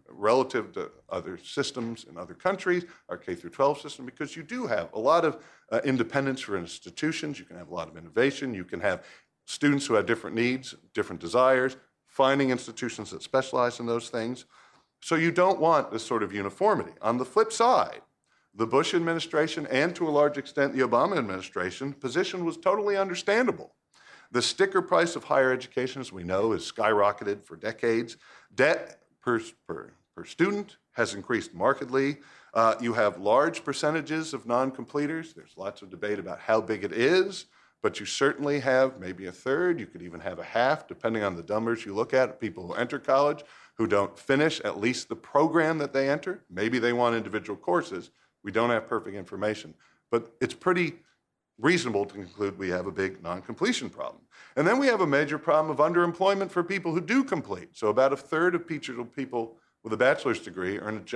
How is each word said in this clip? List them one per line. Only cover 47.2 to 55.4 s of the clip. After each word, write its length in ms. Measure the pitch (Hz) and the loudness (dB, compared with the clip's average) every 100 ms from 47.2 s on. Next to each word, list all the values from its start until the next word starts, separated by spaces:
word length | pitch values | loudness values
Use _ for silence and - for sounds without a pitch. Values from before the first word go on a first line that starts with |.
| 101 104 98 98 | -2 -6 -6 -6
courses. 540 | - 175 - 92 - _ _ _ | 0 0 0 -8 -12 _ _ _
We 80 | 104 | -4
don't 180 | 113 120 | 0 2
have 160 | 113 - | 0 -2
perfect 300 | 110 - 98 | -4 -4 -10
information, 560 | 90 98 104 107 80 - _ _ _ | -12 -4 -4 -4 -10 -20 _ _ _
but 120 | 117 - _ | -2 -2 _
it's 120 | 123 | -6
pretty 420 | - 185 180 160 - _ _ _ _ _ - | -2 0 0 0 -6 _ _ _ _ _ -2
reasonable 460 | 131 175 120 101 | 2 2 2 -2
to 100 | 101 | -2
conclude 440 | 101 90 101 101 92 | -6 -14 -6 -4 -4
we 100 | 92 | -4
have 160 | 90 92 | -2 -4
a 60 | |
big 300 | 87 95 - | -2 -4 -4
non-completion 680 | 87 90 104 113 202 233 117 | -8 -8 -10 -4 -2 -2 -6
problem. 340 | - 67 - _ - - 135 | -8 -10 -12 _ -20 -6 0
And 100 | 165 | 2
then 120 | 254 | 4
we 80 | 269 | 4
have 120 | 220 | 2
a 60 | 160 | 4
major 320 | 143 147 | 2 2
problem 320 | 156 | -2